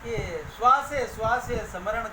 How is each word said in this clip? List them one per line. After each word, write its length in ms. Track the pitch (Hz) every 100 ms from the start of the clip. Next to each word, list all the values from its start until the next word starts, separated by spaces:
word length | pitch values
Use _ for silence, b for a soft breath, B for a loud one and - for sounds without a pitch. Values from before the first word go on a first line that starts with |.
કે, 400 | - - - 165
"શ્વાસે 640 | - - 240 269 - 285 226
શ્વાસે 500 | 214 220 247 - 233
સ્મરણ 500 | 202 185 196 226 220